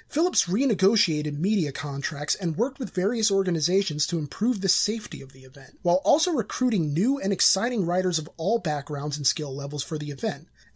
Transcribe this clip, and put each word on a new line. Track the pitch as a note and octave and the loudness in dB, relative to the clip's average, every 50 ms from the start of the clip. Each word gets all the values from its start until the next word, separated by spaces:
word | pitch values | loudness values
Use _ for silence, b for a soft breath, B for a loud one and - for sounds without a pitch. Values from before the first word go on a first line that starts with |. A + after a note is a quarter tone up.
| B B | B B
Phillips | - D4 E4+ F4+ A#3+ - - | 0 2 2 2 2 0 -2
renegotiated | E3+ F3+ A3+ C#4 C4+ G#3+ C#3+ F#3 G3 A#3 G3+ - - D#3 D3+ D3 D3+ D3 C#3+ | 0 0 2 2 2 2 4 4 4 4 4 2 0 0 0 -2 -2 -2 -2
media | E3 G3+ A3 G3+ D#3+ C#3 C3+ | 0 2 2 2 2 0 -2
contracts | - - D3 C#3 C#3 C3 - D#3 C#3 D3+ - - | -6 -6 -6 -6 -4 -4 -6 -6 -6 -4 -4 -4
and | - G3 E3+ D3+ | -2 -2 -2 0
worked | D#3 A#3 C#4 C4+ - | 0 0 -2 -2 -4
with | C4 F3+ - | -8 -6 -2
various | F#3 F3+ G#3 B3 A#3 G#3+ - | 0 0 2 2 2 0 2
organizations | G3 G3 F#3+ F3+ E3+ D#3+ D3 E3+ F3+ G3 G3 - D3 D3 - - | 2 2 2 2 0 0 0 2 2 2 2 0 -2 -4 -4 -2
to | E3+ D#3+ | -2 -2
improve | D3+ C#3+ - - G#3 B3 B3 G3 | -2 -4 -4 0 0 0 0 2
the | F#3+ F#3 | 2 0
safety | - - - - A3+ A3+ G#3+ - - C3 C3+ | 0 0 0 0 -2 -4 -6 -8 -10 -10 -12
of | C3+ C#3 | -12 -14
the | C3+ C3 | -16 -18
event, | C3 C3+ C#3+ C3+ - - - | -18 -16 -16 -18 -18 -12 -4
while | - E3+ F3 F#3 - | 0 2 2 4 4
also | - C4 D#4+ - F4+ E4 | 4 4 4 4 2 0
recruiting | C4+ - - - - B3+ B3+ A3+ F#3 D#3+ D3+ C#3+ | 0 0 -2 -2 0 0 2 2 2 2 2 2
new | D#3+ G3+ B3+ C#4 C#4 | 2 2 2 2 2
and | C#4+ D4 G3+ | 0 0 0
exciting | - - - - F#3+ G#3+ B3+ B3 A3+ F3 | 2 2 2 2 2 0 0 0 0 0
riders | E3 F3 F#3 F#3 F#3 E3 D#3 | 2 2 2 2 2 0 -2
of | D3+ - - | -4 -6 -8
all | - D#3+ F#3 A#3 A3+ | -4 0 0 0 2
backgrounds | - E3 D3+ D3 C3+ - D3 C#3 C#3+ D3 - | 0 0 -2 -2 -4 -6 -6 -4 -4 -4 -4
and | D3 C#3 | -2 0
skill | - - - D3+ C#3 C3+ | -2 0 -2 -2 -6 -6
levels | C#3 C#3 C#3+ D3 C#3+ - | -6 -6 -6 -6 -6 -6
for | - E3 | -4 -4
the | D3+ D3+ D3 | -4 -4 -6
event, | C#3+ C3+ - - - C#3 - - b b b b b | -6 -4 -2 -2 -2 -4 -8 -16 b b b b b